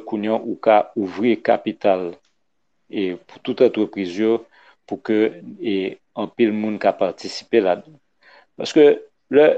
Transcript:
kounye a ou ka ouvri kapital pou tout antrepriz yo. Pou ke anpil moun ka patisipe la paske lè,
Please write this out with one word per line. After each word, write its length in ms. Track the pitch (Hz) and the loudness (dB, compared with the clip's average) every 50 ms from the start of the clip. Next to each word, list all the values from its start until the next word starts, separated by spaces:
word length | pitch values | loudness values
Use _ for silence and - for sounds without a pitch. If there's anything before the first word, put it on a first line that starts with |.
| - | -2
kounye 240 | - - 107 104 110 | -4 -8 -6 -4 -2
a 80 | 110 113 | -4 -4
ou 160 | 120 120 107 | -4 -6 -10
ka 280 | - - 113 107 107 - - - | -4 2 4 4 4 2 0 -4
ouvri 400 | 113 101 92 90 95 110 123 110 - | -6 -6 -6 -4 -2 0 0 0 0
kapital 720 | - - 107 104 - 110 98 - - 104 95 92 92 85 87 - _ _ _ _ _ _ _ _ _ _ _ _ _ _ - | 0 0 -2 0 -2 -6 -8 -4 0 0 0 0 -2 -8 -10 -14 _ _ _ _ _ _ _ _ _ _ _ _ _ _ -8
pou 480 | 110 98 92 90 87 _ - - - | -6 -4 -4 -6 -8 _ -20 -20 -14
tout 220 | - 131 120 - 127 | -8 -6 0 2 2
antrepriz 500 | 113 - 110 107 - - 98 98 87 85 | 2 2 0 -4 -4 -4 -6 -6 -6 -4
yo. 280 | 98 110 110 113 113 113 _ _ _ _ _ _ _ _ - | -2 0 0 0 0 -4 _ _ _ _ _ _ _ _ -12
Pou 120 | 101 95 | -12 -8
ke 180 | - - 110 107 110 110 - - - - - - 175 117 101 95 95 95 - - _ _ - - | -4 -2 0 2 2 0 -2 -6 -18 -18 -14 -10 -6 -4 -4 -4 -4 -6 -8 -12 _ _ -10 -10
anpil 340 | 104 - - - 120 107 107 | -10 -6 -2 0 0 0 0
moun 260 | 107 107 107 107 95 - | -2 -4 -4 -4 -2 0
ka 100 | 101 - | 0 0
patisipe 680 | - 104 90 85 - - 95 - - - _ - 117 98 | 0 -2 -4 -4 -6 -12 -14 -14 -14 -6 _ 0 2 2
la 160 | 92 87 87 - 160 156 _ _ _ _ _ _ _ - - _ _ _ - | 2 0 -2 -6 -14 -20 _ _ _ _ _ _ _ -20 -20 _ _ _ -12
paske 240 | - - - 160 147 147 147 - - - _ _ _ - | -8 0 4 6 6 6 6 4 -2 -16 _ _ _ 0
lè, 140 | 127 139 151 156 - | 4 4 6 6 4